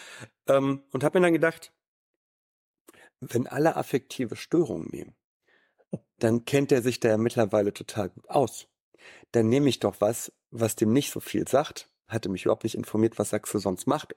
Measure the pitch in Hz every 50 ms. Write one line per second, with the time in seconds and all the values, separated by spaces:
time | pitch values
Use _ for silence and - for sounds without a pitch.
0 | - - - - 120 - _ _ _ - 135 139 135 139 139 139 - _ - 135
1 | 139 147 - 185 175 170 165 151 160 165 165 - - - _ _ _ _ _ _
2 | _ _ _ _ _ _ _ _ _ _ _ _ _ _ _ _ _ - _ -
3 | - - _ _ 131 - - 120 139 - 127 139 151 165 - - - - - 123
4 | - _ - - 123 107 - - - - - 170 160 - 87 82 - - - -
5 | - - - _ _ _ _ _ _ _ _ _ _ _ _ _ _ _ - -
6 | - _ _ _ 120 113 117 117 - - 143 139 143 - 147 127 113 127 117 -
7 | - 113 107 107 113 120 - 123 110 98 110 107 101 101 - - - - - 110
8 | 95 90 - - - - - 147 127 - - - - _ _ _ _ _ _ _
9 | - - - - - _ - 117 110 110 123 143 147 135 113 - - 101 - -
10 | 101 107 120 - - - - _ _ _ - 113 113 107 - - 113 107 113 143
11 | 139 - - - - - - 101 - - - 135 156 - - - - _ _ _
12 | _ _ 113 113 - 98 95 90 - 110 110 - - 113 - - - - - 107
13 | 110 110 - - 104 - 107 104 - - - 107 92 101 92 - - 127 143 156
14 | - - -